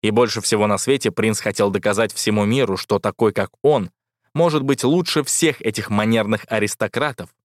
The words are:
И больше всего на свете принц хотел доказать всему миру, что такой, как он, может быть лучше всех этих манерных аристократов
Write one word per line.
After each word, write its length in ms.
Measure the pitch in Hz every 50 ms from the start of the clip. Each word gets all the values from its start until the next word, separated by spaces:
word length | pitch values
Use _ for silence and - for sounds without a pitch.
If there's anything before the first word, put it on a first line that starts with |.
И 80 | - 107
больше 300 | 104 117 123 110 - 113
всего 260 | 95 - 117 104 107
на 120 | 104 101 98
свете 320 | - 123 139 135 - 117
принц 300 | - - 107 110 107 -
хотел 300 | - 107 98 - 107 104
доказать 420 | 98 101 - 104 101 101 113 104
всему 320 | - - - 110 104 107 104
миру, 320 | 104 117 139 131 101 95
что 220 | 90 - - - 82
такой, 340 | - 101 92 - 117 107
как 180 | - - 98 - _ _
он, 280 | - 143 151 123 95 87 _ _ _ _ _ _ _ _ _
может 280 | 151 170 170 151 151
быть 220 | 135 135 139 - -
лучше 400 | 127 156 180 170 - - 156 135
всех 360 | - - - 170 156 135 -
этих 300 | - 117 104 - 101 107
манерных 560 | 107 104 107 110 113 113 107 104 110 104 - -
аристократов 840 | 117 110 107 104 - _ 110 101 - 120 147 147 127 - 90 - _ _